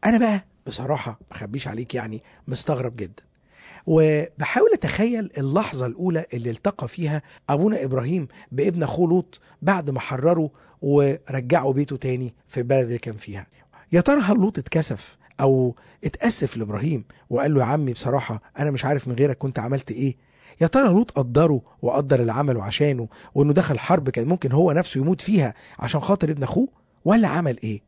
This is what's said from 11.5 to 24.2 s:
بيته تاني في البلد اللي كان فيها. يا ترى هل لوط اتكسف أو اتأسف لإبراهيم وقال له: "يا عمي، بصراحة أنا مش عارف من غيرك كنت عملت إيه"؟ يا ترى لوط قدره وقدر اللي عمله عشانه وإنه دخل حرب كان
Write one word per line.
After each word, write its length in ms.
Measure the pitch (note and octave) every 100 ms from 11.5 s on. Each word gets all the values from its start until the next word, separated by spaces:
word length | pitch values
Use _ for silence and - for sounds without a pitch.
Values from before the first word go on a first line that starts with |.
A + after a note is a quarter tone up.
| E3+ C3
بيته 240 | C3+ D3 C3+
تاني 380 | C3 B2+ B2 - _
في 100 | -
البلد 280 | A#2+ C3+ B2
اللي 120 | A#2+
كان 180 | A#2+ G#2
فيها. 320 | - G2 F2 _ _ - _
يا 100 | E3+
ترى 200 | F3 C#4+
هل 140 | G3 G#3+
لوط 220 | G3 -
اتكسف 580 | - D#3+ D#3 G#2 - _ _ -
أو 360 | C3+ C3 B2+ - _ _
اتأسف 540 | - - A#3+ G#3+ C3+ A2+
لإبراهيم 480 | G#2 G#2 C#3 C#3+ G#2+ - _
وقال 240 | A#2+ -
له: 60 | D3
"يا 60 | A#2
عمي، 280 | D3 C#3
بصراحة 480 | A#2+ C3 C3+ - A2 _ -
أنا 120 | D3
مش 140 | C3+ B2+
عارف 220 | C#3+ B2+
من 80 | A#2+
غيرك 220 | C#3+ B2
كنت 220 | C3+ C3
عملت 320 | A2+ C3+ -
إيه"؟ 260 | A2+ C3+ - _ _ - _
يا 60 | E3
ترى 220 | B3+ C4
لوط 220 | F3+ A#3
قدره 500 | - B2+ B2 E3 C3+ - _
وقدر 380 | A#2+ C#3 C#3 C3+
اللي 140 | A#2
عمله 300 | A2+ C#3+ A#2+
عشانه 440 | G2 - D3 C3 A2+ - - C#3
وإنه 180 | D3
دخل 260 | C#3+ - C3
حرب 300 | - F3+ C3
كان 180 | B2